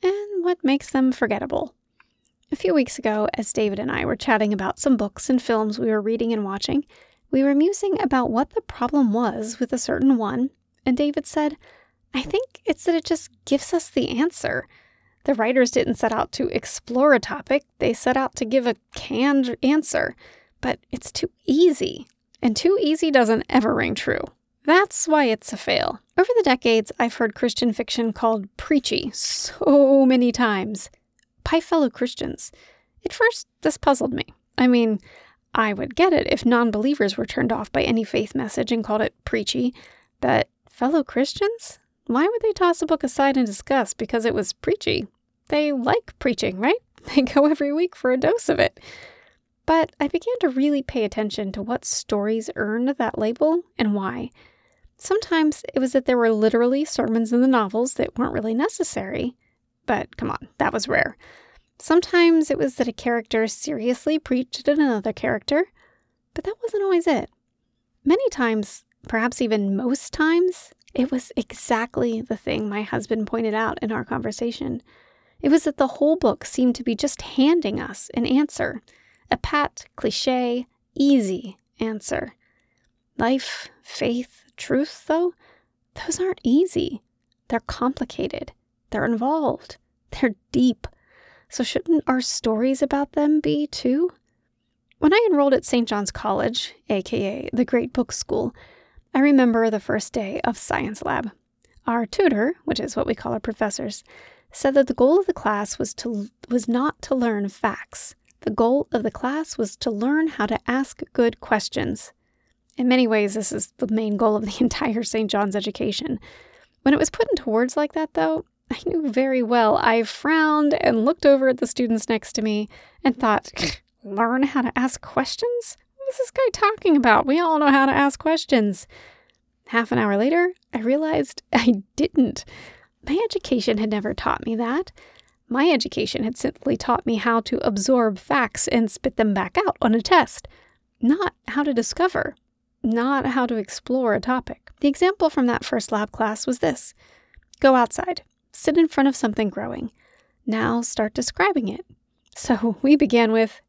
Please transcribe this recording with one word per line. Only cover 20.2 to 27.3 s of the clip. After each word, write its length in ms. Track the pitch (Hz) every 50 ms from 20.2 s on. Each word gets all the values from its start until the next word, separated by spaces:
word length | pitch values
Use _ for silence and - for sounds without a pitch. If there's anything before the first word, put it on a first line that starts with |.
| - - - _ _ _ _ _
But 180 | - 254 - - _ _ -
it's 180 | 247 - -
too 200 | - - - 359 _ _ _
easy, 600 | - 262 294 349 359 302 - - - - - - _ _ _ _ _ _ _
and 140 | - 254 214
too 240 | - - 339 392 453
easy 300 | 466 294 311 320 - 320
doesn't 360 | 285 262 240 214 226 220 - _
ever 260 | - 254 214 233 294
ring 200 | - - - -
true. 280 | - - - - - - - _ _ _ _ _ _ _
That's 420 | - 311 359 403 403 - - - -
why 160 | 311 302 285
it's 280 | 240 220 214 - - -
a 40 |
fail." 440 | 202 - - - - - 50 - - _ _ _ -
Over 120 | 370 - 494
the 80 | 466 403
decades, 480 | 311 254 254 - 240 226 226 214 - - _
I've 180 | 247 233 -
heard 180 | - 247 220